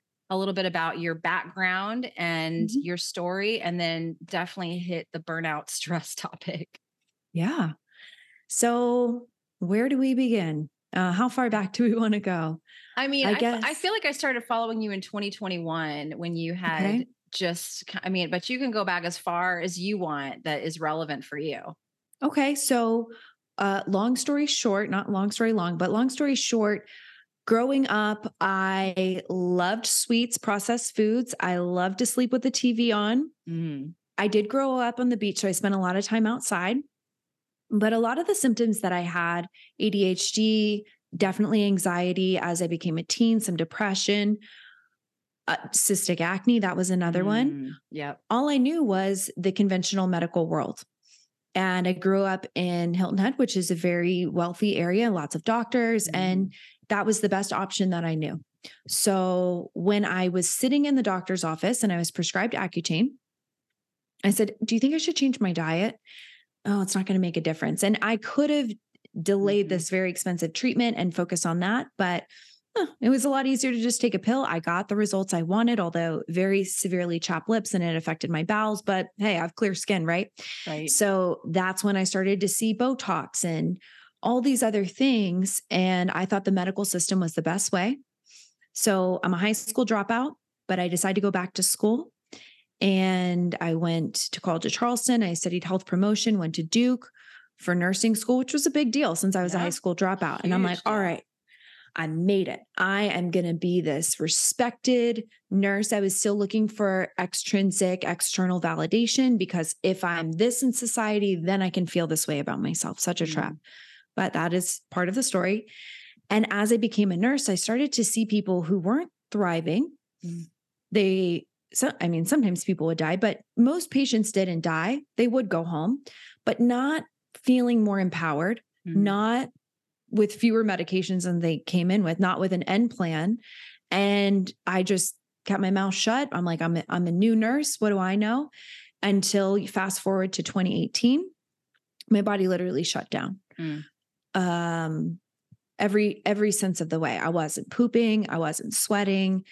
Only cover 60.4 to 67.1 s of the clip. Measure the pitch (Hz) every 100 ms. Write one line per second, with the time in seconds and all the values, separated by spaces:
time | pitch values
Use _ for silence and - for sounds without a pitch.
60.4 | 175 - 254 294 294 269 214 185 180 185
61.4 | 165 160 - 247 208 170 165 - 170 185
62.4 | 220 - 180 - - 165 254 - _ _
63.4 | _ _ _ _ _ _ _ _ 196 202
64.4 | 208 - 220 226 262 311 330 311 269 247
65.4 | 202 170 160 165 214 - - - - -
66.4 | _ _ 202 202 190 196 190